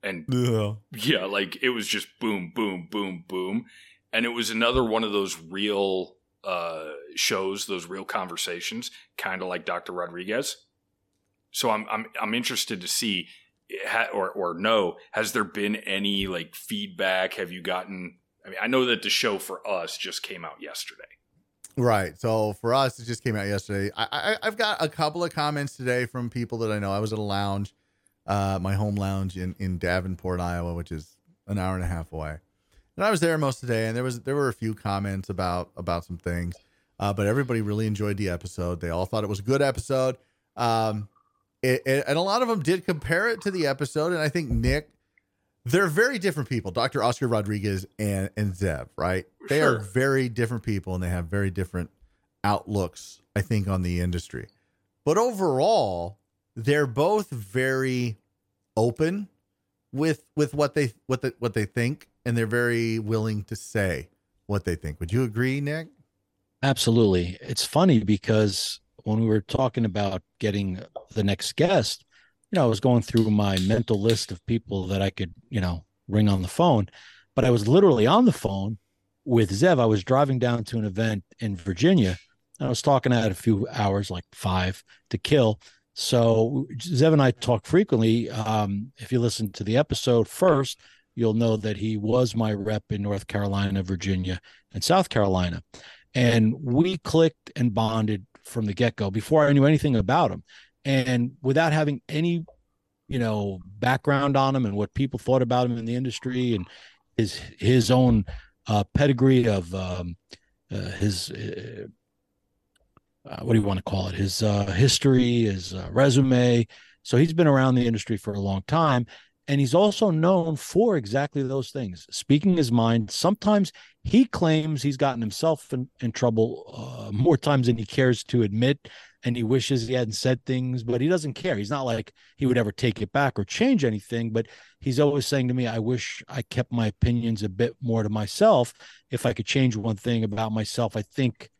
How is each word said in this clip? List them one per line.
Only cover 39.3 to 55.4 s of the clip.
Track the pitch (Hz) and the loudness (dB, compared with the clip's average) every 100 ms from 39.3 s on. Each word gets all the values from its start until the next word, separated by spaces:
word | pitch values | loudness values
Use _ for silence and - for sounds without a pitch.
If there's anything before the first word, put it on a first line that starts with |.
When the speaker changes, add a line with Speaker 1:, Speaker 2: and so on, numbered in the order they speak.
| 98 | -6
Speaker 2:
a | |
good | 98 135 | -2 0
episode. | 139 - - 131 131 123 _ _ _ - | 0 -2 -4 -2 -2 -4 _ _ _ -4
Um, | 120 113 110 104 104 _ _ _ _ _ | 0 2 0 -2 -8 _ _ _ _ _
it, | 127 127 131 | 0 0 2
it, | 135 - | 0 0
and | 147 | -2
a | |
lot | 185 214 | 0 0
of | 247 | 0
them | 226 | 0
did | 143 185 | 0 -2
compare | 180 165 - 170 220 | -2 -4 -2 0 0
it | 220 | -2
to | 202 | -4
the | 190 147 | -2 -2
episode, | 135 143 156 160 | -2 -4 -2 -2
and | 175 | 0
I | 151 | -2
think, | 175 147 | -2 -2
Nick, | 117 120 151 - _ _ _ _ _ _ _ | 0 0 0 -4 _ _ _ _ _ _ _
they're | 123 160 190 | -2 2 2
very | 151 240 254 | 2 2 2
different | 185 151 127 | -2 -2 -4
people, | 120 98 | -4 -4
Doctor | 90 127 135 | -2 -2 2
Oscar | 113 120 131 | 0 2 0
Rodriguez | 110 101 104 101 95 98 - | 0 0 -2 -2 -4 -6 -4
and, | 107 98 98 - | -2 -2 -2 -2
and | 104 | -4
Zev, | 90 95 73 - - | -2 -2 -2 -8 -4
right? | 85 92 - _ - | -2 -2 -6 _ -2
They | 143 | 2
are | 151 117 | 2 2
Speaker 1:
Sure. | 104 | -2
Speaker 2:
very | 98 135 135 127 | 0 2 2 -2
different | 117 113 117 | -2 -2 -2
people, | - 101 90 | -4 -4 -4
and | 90 | -4
they | 90 | -2
have | 90 85 | -4 -4
very | 101 98 | -2 -2
different | 92 90 90 85 _ _ _ _ _ | -4 -6 -6 -8 _ _ _ _ _
outlooks, | 101 101 - 104 90 - - - _ - | -2 -2 -2 -2 -2 -6 -20 -20 _ -4
I | |
think, | 98 110 98 | -2 -2 0
on | 95 | -2
the | 90 87 | 0 -2
industry. | 90 87 - 62 - _ _ _ _ _ | -2 -4 -8 -12 -14 _ _ _ _ _
But | - 175 | 0 2
overall, | 240 208 | 0 0